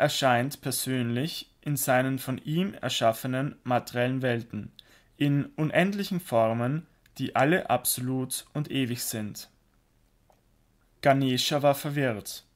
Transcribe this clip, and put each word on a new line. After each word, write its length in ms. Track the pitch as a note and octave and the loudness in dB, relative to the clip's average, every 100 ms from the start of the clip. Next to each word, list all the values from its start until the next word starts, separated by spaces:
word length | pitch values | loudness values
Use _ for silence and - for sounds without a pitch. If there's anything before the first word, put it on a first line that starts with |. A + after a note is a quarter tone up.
erscheint 600 | D3 - C3 A#2+ C3+ - | 2 4 4 4 2 -4
persönlich 920 | C#3 - C3 C3 A#2 A#2+ D#3+ - - _ | -6 -4 -2 0 0 -2 -4 -6 -14 _
in 160 | D3+ C#3+ | -4 -2
seinen 420 | - B2+ C3 C3 | 2 2 2 -2
von 200 | - B2+ | -4 -6
ihm 360 | - D#3+ G3 | -2 0 -2
erschaffenen 800 | - C3 - A2+ A2+ C3 B2+ C#3+ - | -2 -4 0 2 2 -2 -2 -4 -6
materiellen 600 | B2+ B2 - B2 B2 C3 | 0 0 0 -2 0 0
Welten, 500 | B2+ A#2 A2+ G#2+ G2+ - - - _ - | 0 -2 -4 -10 -10 -16 -20 -20 _ -2
in 300 | C#3+ C#3+ - | 2 2 0
unendlichen 640 | - D#3+ D3+ F#3+ G3+ G3 F3 | -2 0 2 2 0 -2 -4
Formen, 640 | - A#2 A2 A#2 B2 D#3 - _ _ - | 0 2 4 2 0 -2 -6 _ _ -8
die 200 | C3 - | -2 2
alle 340 | C#3 F3+ - | 4 4 2
absolut 760 | B2 - - B2+ C3 C3 - - | 0 0 -4 -2 -2 -4 -8 -8
und 180 | D3 D3 | -6 -4
ewig 320 | C3+ B2 A#2+ | -2 -2 -2
sind. 460 | - A2+ G#2 - - _ _ _ _ _ _ _ _ _ _ _ _ _ _ _ | -4 -6 -6 -10 -18 _ _ _ _ _ _ _ _ _ _ _ _ _ _ _
Ganesha 640 | C#3+ C3+ C3+ B2+ - C#3+ | 2 4 4 0 0 2
war 140 | C#3+ C#3 | 2 2
verwirrt. 680 | D3+ C#3+ C3+ G#2 - - - | 0 -2 -2 -2 -8 -14 -18